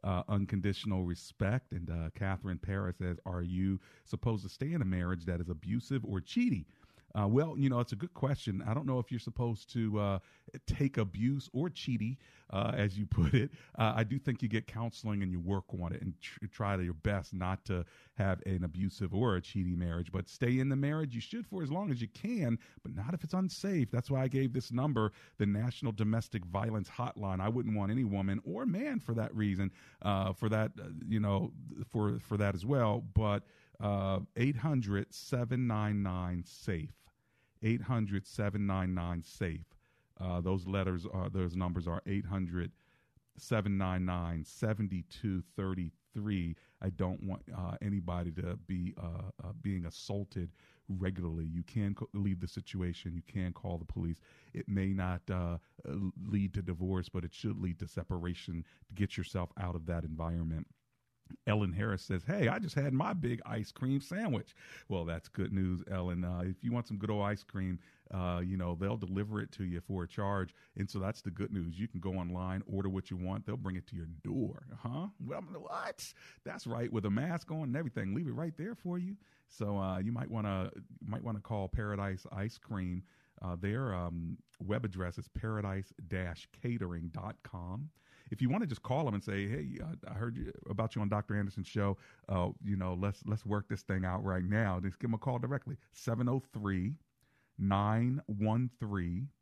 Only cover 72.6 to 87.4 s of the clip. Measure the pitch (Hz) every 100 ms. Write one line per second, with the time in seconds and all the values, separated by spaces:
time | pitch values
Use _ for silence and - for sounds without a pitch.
72.6 | - 98 98 95 - 92 90 98 104 104
73.6 | 95 92 - 90 82 82 101 101 113 -
74.6 | - 113 120 131 190 - 123 - 170 175
75.6 | - - - - - - - - - 185
76.6 | - 117 120 113 101 101 156 170 - 160
77.6 | 147 127 156 - 98 101 165 120 165 156
78.6 | 180 233 180 175 180 202 _ _ _ -
79.6 | 104 101 95 92 98 120 131 113 104 95
80.6 | 95 - - - 101 104 120 104 - 107
81.6 | 95 - 107 101 98 92 - 98 104 -
82.6 | - 104 90 90 - _ _ - 92 87
83.6 | 98 113 135 92 87 85 85 - - _
84.6 | 90 107 117 92 90 - - - 110 107
85.6 | 101 95 98 - 85 95 90 85 - -
86.6 | 120 120 95 85 82 82 95 -